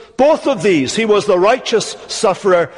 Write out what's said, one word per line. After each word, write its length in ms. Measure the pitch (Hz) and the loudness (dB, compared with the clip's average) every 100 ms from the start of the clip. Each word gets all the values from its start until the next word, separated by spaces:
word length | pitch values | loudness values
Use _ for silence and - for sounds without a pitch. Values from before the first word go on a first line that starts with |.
| - - | -10 0
both 300 | 277 311 311 | 2 2 0
of 160 | 240 | -2
these. 320 | 208 165 123 | 0 0 0
He 120 | - 226 | -2 0
was 180 | 208 | 0
the 140 | - 180 | 2 2
righteous 580 | 196 254 - 220 - - - | 2 0 0 -2 -4 -10 -12
sufferer 640 | - 214 175 202 175 165 | -4 -2 0 0 0 0